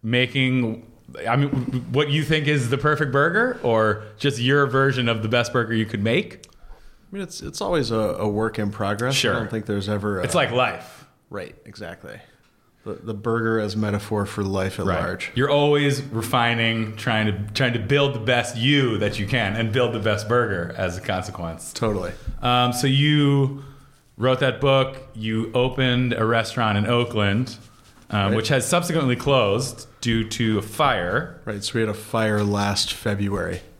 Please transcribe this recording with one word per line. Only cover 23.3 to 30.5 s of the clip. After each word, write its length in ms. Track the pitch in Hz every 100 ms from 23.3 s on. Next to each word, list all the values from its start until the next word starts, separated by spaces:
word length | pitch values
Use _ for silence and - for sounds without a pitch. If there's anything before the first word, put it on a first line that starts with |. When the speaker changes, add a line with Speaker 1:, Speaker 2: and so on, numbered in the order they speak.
| 139 135 139 - - - _ _ -
Speaker 1:
wrote 220 | 120 131
that 200 | 139 123
book. 340 | 139 135 131 - -
You 360 | 110 110 110 113
opened 600 | 123 127 - 131 123 123
a 100 | 117
restaurant 540 | 113 117 113 - 113 101
in 80 | 107
Oakland, 720 | 120 120 110 101 104 127 - - - - - -
um, 200 | 107 98
Speaker 2:
Right. 80 | 110
Speaker 1:
which 120 | 107
has 180 | 139 123
subsequently 500 | 180 175 165 135 123
closed 680 | 143 135 104 107 135 - - -
due 260 | 117 113 110
to 300 | - 113